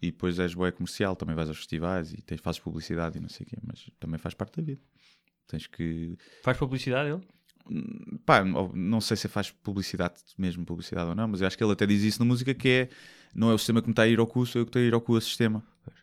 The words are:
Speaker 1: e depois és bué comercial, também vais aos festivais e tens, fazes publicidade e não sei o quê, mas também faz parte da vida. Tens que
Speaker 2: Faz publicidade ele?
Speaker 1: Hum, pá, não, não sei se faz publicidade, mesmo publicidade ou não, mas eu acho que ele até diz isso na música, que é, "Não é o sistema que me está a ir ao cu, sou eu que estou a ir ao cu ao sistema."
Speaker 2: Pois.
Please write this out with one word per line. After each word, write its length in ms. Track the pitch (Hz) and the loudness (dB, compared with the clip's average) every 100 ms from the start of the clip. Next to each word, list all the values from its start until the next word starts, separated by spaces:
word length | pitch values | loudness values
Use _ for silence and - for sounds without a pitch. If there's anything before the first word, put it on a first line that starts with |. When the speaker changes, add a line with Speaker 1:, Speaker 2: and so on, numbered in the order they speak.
Speaker 1:
e 60 | 87 | -6
depois 280 | - 92 87 | -2 -2 0
és 140 | 90 | -2
bué 180 | 87 90 | 0 -2
comercial, 420 | - 90 - 98 90 | -2 -6 -2 -2 -2
também 180 | - 80 | -4 -4
vais 100 | 78 | -4
aos 100 | 78 | -6
festivais 520 | - 80 85 92 80 | -8 -4 -2 -2 -6
e 60 | 82 | -10
tens, 200 | - 80 | -10 -8
fazes 180 | 87 80 | -6 -6
publicidade 580 | 82 82 - 82 82 82 | -8 -8 -6 -4 -4 -6
e 40 | |
não 80 | 82 | -10
sei 160 | - - | -14 -14
o 40 | |
quê, 80 | - - | -12 -12
mas 240 | - - - | -14 -18 -12
também 200 | 78 80 | -8 -8
faz 160 | - | -8
parte 240 | - 101 - | -8 -8 -8
da 40 | 156 | -8
vida. 160 | 139 _ _ _ _ _ _ _ | -8 _ _ _ _ _ _ _
Tens 200 | 78 - | -12 -10
que 500 | - 85 82 82 87 - - | -6 -6 -4 -8 -10 -18 -6
Speaker 2:
Faz 140 | 127 127 | -2 0
publicidade 540 | 135 131 131 127 147 | -2 -2 -2 -2 -2
ele? 100 | 170 185 _ _ _ - | -4 -10 _ _ _ -10
Speaker 1:
Hum, 520 | 78 - - - - | -8 -8 -10 -12 -4
pá, 200 | - 123 95 | 4 6 6
não, 260 | 78 92 90 | 2 0 -2
não 260 | 92 113 | 0 0
sei 160 | - 107 | 0 -2
se 100 | 101 | -2
faz 220 | 104 98 | -4 -6
publicidade, 640 | - - 98 92 90 87 - _ - | -6 -6 -4 -2 -2 -4 -4 _ -4
mesmo 260 | 95 87 | -2 -2
publicidade 460 | 85 85 - 87 85 | -6 -8 -6 -4 -2
ou 60 | 92 | -2
não, 120 | 110 | -2
mas 140 | 95 | 0
eu 60 | 95 | -2
acho 100 | - | 2
que 60 | |
ele 100 | 107 | 2
até 100 | 98 104 | 4 4
diz 160 | 101 | 4
isso 160 | 107 104 | 4 4
na 60 | 120 | 4
música, 280 | 120 127 | 2 0
que 160 | 127 127 | 0 4
é, 200 | 127 127 - - - _ | 4 2 -6 -20 -20 _
"Não 160 | - 113 | 2 4
é 60 | 110 | 4
o 20 | |
sistema 240 | - 113 | 4 2
que 60 | 117 | 4
me 40 | |
está 120 | 110 | 4
a 40 | 113 | 6
ir 120 | 113 | 6
ao 80 | 113 | 4
cu, 180 | 123 120 | 2 0
sou 160 | 120 | 0
eu 40 | 117 | 0
que 40 | |
estou 100 | 123 | 2
a 60 | 120 | 4
ir 80 | |
ao 80 | 117 | 4
cu 140 | 120 113 | 4 2
ao 60 | |
sistema." 420 | 117 - 117 110 - _ | 2 0 0 0 -6 _
Speaker 2:
Pois. 120 | - - | -20 -20